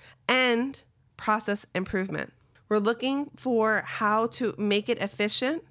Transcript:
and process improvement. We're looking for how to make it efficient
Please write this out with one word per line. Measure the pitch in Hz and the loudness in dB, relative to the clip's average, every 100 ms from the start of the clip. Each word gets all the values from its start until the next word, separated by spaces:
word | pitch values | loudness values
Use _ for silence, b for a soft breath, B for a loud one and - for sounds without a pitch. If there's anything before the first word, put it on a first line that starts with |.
| B B - | B B 0
and | 254 254 233 262 269 - _ _ - | 2 4 2 0 -6 -20 _ _ -6
process | - 214 226 202 - 180 | 0 0 0 -4 -4 -6
improvement. | 190 190 190 151 67 _ _ b _ | -2 -4 -2 -6 -8 _ _ b _
We're | 214 | 2
looking | 208 233 254 277 285 - | 2 0 -2 -2 -4 -6
for | 262 233 220 208 - | 0 2 4 2 -2
how | - 208 214 233 | -2 2 2 0
to | - 233 - | 0 -4 0
make | 208 202 208 | 0 0 0
it | 233 | -2
efficient | 202 - 208 - 254 311 - | -2 -2 0 2 0 -2 -8